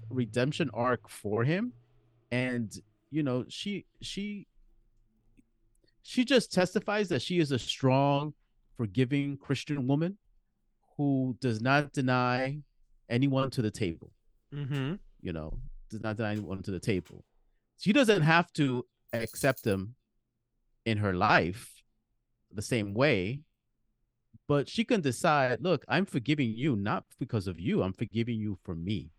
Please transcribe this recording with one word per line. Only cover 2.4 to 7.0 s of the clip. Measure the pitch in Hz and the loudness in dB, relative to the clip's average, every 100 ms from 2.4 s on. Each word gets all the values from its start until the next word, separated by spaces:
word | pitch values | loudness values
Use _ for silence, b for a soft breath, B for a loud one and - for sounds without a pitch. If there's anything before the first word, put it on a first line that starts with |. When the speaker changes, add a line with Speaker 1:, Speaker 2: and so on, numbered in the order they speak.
| 127 123 110 - - _ - | -2 -2 -6 -8 -20 _ -8
Speaker 1:
you | 147 | -4
know, | 143 127 - | -2 -2 -4
she, | - 202 196 - - | -8 -8 -8 -10 -16
she, | 117 - 208 208 - _ _ _ _ _ _ _ _ _ _ _ _ _ _ _ | -12 -8 -8 -10 -14 _ _ _ _ _ _ _ _ _ _ _ _ _ _ _
she | - - | -6 0
just | 240 269 - | 4 4 4
testifies | - 180 208 - 208 | 2 2 0 -2 -2